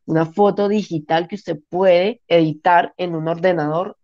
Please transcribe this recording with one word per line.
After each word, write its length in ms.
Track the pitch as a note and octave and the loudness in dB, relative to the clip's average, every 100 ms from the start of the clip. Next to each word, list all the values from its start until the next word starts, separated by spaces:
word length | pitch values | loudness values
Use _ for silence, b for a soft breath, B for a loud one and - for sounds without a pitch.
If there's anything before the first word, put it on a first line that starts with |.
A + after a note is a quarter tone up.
| - | -4
una 200 | D#3+ D#3+ | -2 -2
foto 420 | F3+ G3+ G3+ G3+ | 0 0 2 -2
digital 600 | G#3+ F3+ E3 D3+ E3 F3 | -2 -4 -6 -4 -4 -4
que 60 | |
usted 240 | G3+ - D#3 _ | -10 -10 -12 _
puede 520 | F3 F#3+ F3 F#3+ A#3+ - | 0 4 4 2 -4 0
editar 640 | E3+ D#3+ D3+ F3+ F3 F3+ - | 2 2 0 2 2 2 -4
en 180 | F3+ E3 | -8 -6
un 100 | D#3+ | -6
ordenador 720 | E3 F#3 F3 D3 D#3 F#3+ - | -2 0 0 -2 -4 -6 -10